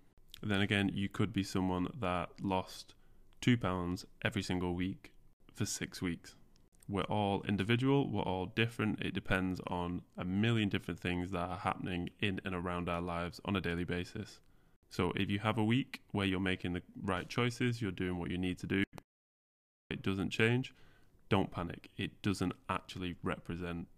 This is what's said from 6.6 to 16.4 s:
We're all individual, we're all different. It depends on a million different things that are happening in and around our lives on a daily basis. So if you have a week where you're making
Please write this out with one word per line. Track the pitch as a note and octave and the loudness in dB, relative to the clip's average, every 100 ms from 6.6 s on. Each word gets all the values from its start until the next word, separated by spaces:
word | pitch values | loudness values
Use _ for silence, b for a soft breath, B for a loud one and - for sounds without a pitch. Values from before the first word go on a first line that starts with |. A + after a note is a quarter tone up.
| - _ - | -20 _ -4
We're | G2 | -2
all | - G#2 G2+ G2 | 0 0 2 0
individual, | - G2 G2 A#2+ C3 C#3 - | 0 0 2 4 4 4 4
we're | G2+ | 0
all | - F#2 F#2 | 0 0 0
different. | - A#2 - G#2+ - | 0 0 2 0 0
It | - | -2
depends | G2 - F#2+ F#2 F2+ - | -4 2 2 2 -2 -2
on | F2+ F2 F2+ - - | -2 -2 -4 -8 -8
a | |
million | F2+ G2 A2+ A2+ G2+ | 0 2 4 4 2
different | F#2 - F2 | 0 -4 -4
things | F2+ F2+ F2+ | -2 -2 -2
that | F#2 F2+ | -2 -2
are | F2+ | -2
happening | G2+ - G2+ F2 F2 - | -2 -2 -2 -2 -4 -2
in | G#2 F#2 F#2+ | -2 -2 -4
and | F#2 | -2
around | F2+ F2 F2 | -2 -2 -2
our | F2 | -2
lives | F2 E2+ F2 - | -2 -2 -4 -4
on | - G2 | -2 0
a | |
daily | E2+ E2+ | 2 0
basis. | F2 F2 F2+ - - - b b b b _ | 0 -2 -4 -8 -10 -14 b b b b _
So | - F2+ - | 0 2 2
if | G2 | 0
you | G2+ | 2
have | A2 A2 | 2 2
a | |
week | G#2+ B2 - - - | 4 2 0 -8 -4
where | G#2 G2 | 0 2
you're | |
making | F#2+ | 2